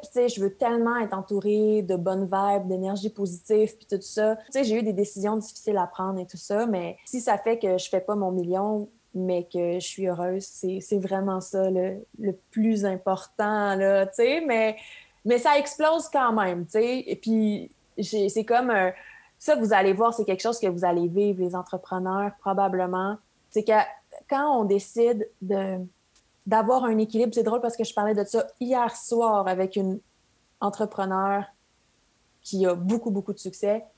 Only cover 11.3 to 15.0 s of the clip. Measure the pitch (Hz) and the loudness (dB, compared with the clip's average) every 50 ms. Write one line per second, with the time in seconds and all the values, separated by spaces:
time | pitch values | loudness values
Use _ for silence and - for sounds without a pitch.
11.3 | 190 185 180 - - 190 190 190 185 180 180 190 190 202 - - - - 220 196 | -2 -2 -4 -4 -2 0 0 2 2 0 0 -2 -4 -8 -14 -18 -14 -6 -4 -4
12.3 | 180 - _ _ - 226 214 226 220 208 196 196 185 185 - 196 190 185 - - | -4 -4 _ _ -2 0 2 2 2 2 0 -2 -2 -2 0 -2 -2 -2 -4 -12
13.3 | _ - 214 208 214 214 208 202 196 190 196 196 196 196 190 190 - - 233 247 | _ -4 -2 0 0 0 0 0 0 2 4 4 4 4 2 0 2 2 2 2
14.3 | 285 339 330 294 233 226 220 220 214 214 - - - - | 2 0 0 0 2 2 2 0 0 -4 -14 -20 -20 -20